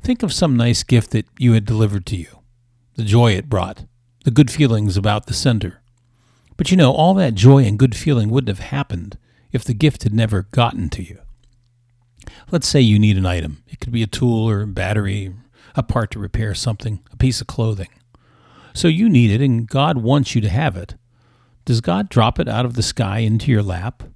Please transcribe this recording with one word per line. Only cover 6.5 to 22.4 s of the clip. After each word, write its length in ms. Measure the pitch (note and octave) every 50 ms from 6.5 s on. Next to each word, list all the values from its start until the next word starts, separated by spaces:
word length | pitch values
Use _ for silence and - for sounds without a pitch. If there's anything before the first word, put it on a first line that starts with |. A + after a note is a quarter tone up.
| -
But 140 | - E3 -
you 60 | F#3
know, 160 | F#3 D#3+ B2+
all 220 | C#3 - D#3 F3 F#3+
that 200 | G3 F#3 C3 A2+
joy 300 | F#2+ G2 B2+ C3+ C#3 C3
and 120 | G2+ G2+
good 200 | G#2 C3+ C3 A2+
feeling 340 | - - D#3 C#3+ A#2+ G#2+ G#2
wouldn't 260 | A2+ C3+ C3+ A2+ G2
have 120 | G2 - -
happened 500 | - C#3 - _ - F2 F2 G2+ - - _ _ _ _ _ _
if 140 | - B2 -
the 100 | - A#2+
gift 300 | G#2 C3 D3+ - - -
had 100 | A#2 G#2
never 280 | A2+ A#2 G#2+ A2 F#2+ F2 -
gotten 360 | - B2 A#2+ A#2 - - F#2 D#2
to 120 | - -
you. 160 | F2+ - - - - - - _ _ _ _ _ _ _ _ _ _ _ _ _ _ _ _ _ - - - - - -
Let's 160 | - E3+ C3+ -
say 120 | - D3
you 160 | C3 A2 G#2
need 200 | G#2 G#2+ G#2+ G2+ F#2+
an 80 | F#2+
item. 380 | F2+ F2 F2 D#2+ D2+ D2 - _
It 140 | _ - -
could 100 | - -
be 140 | A#2+ A#2 A2
a 20 |
tool 420 | G2+ - - - B2 A#2 A2 A2 A2+
or 140 | G#2+ G2+
a 40 | G#2+ G#2
battery, 680 | F#2 F#2 F#2 F#2 G#2+ G#2+ G2+ G2 G2 G2+ G2 F#2+ F2+ A2 _ _ _ _ _ - _
a 80 | -
part 300 | C3+ - - A#2 A2 -
to 80 | - A2
repair 340 | G2+ F#2+ - - A2 G#2+ G2
something, 460 | - - B2 A2 - - A2+ G#2+ - _ _
a 60 | -
piece 240 | - B2 C3 A#2 -
of 80 | A2+ -
clothing. 400 | - - A2+ A2 G#2+ G2 F2 - _ _ _ _ _ _ _ _ _ _ _ _ _ - - -
So 140 | _ - -
you 220 | E3+ D#3+ E3+ A3 A#3
need 240 | F3 B2 A#2+ G#2+
it, 80 | G2+ A#2
and 260 | C#3 C#3 A#2+ A2+ A#2
God 320 | A2 - C3+ C#3+ D#3+ E3 B2+
wants 380 | G#2+ A#2 C#3 D3 C3 - -
you 40 | A#2+
to 60 | G#2 G2+
have 280 | D#2+ A#2+ D#3 F3 -
it. 180 | E2+ E2+ - - - _ _ _ _ _ _ _ _ _ _ _ _ _
Does 160 | - A#2+ A2+
God 280 | - - F3 F#3+ G#3 F#3+
drop 300 | - - G#3+ A#2 -
it 100 | -